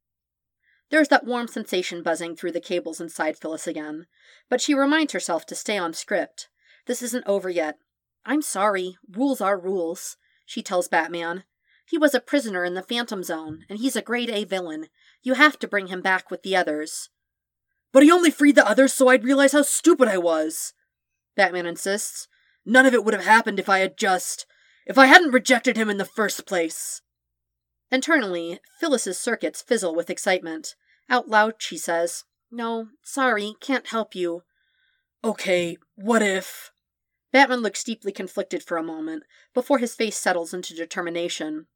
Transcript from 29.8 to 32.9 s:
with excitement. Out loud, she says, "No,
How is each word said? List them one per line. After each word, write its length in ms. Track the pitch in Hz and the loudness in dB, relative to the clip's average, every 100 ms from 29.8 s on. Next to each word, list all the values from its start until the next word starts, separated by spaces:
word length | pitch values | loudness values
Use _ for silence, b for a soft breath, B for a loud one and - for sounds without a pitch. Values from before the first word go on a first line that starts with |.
| 185 | -2
with 160 | 165 165 | -4 -4
excitement. 640 | 175 - 185 175 160 - - _ _ - | -4 -2 -2 -2 -10 -12 -18 _ _ -4
Out 200 | 247 - | -2 2
loud, 340 | 214 214 220 | 2 2 0
she 160 | - 175 | -10 -8
says, 460 | - 170 170 - - _ _ | -4 -2 -2 -6 -16 _ _
"No, 400 | 233 226 226 220 | -8 -6 -6 -10